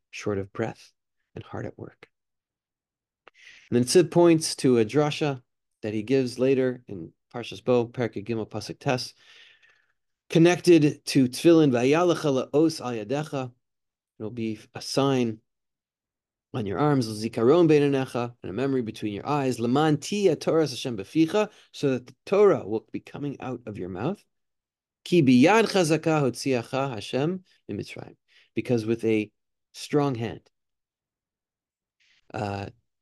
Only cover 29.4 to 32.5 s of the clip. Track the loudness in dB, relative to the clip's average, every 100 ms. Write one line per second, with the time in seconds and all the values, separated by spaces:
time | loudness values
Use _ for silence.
29.4 | _ _ _ -18 -4 -2 -2 -4 -8 -10
30.4 | _ _ _ _ _ _ _ _ _ _
31.4 | _ _ _ _ _ _ _ _ _ -8
32.4 | -6